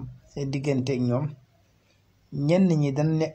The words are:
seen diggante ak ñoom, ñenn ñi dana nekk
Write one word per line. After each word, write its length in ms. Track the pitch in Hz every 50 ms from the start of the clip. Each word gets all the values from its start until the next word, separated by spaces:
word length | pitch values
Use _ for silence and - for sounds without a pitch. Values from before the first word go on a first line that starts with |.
| 123 123 - - - -
seen 220 | - 143 139 139
diggante 400 | 135 139 135 147 139 131 123 135
ak 80 | 135 123
ñoom, 260 | 123 123 120 127 151 151 - - _ _ _ _ _ _ _ _ _ _ _ _ _ _ _ _ _ -
ñenn 360 | - 143 143 147 170 185 190 180
ñi 220 | 165 151 147 139
dana 200 | 135 143 151 160 160
nekk 200 | 156 160 156 -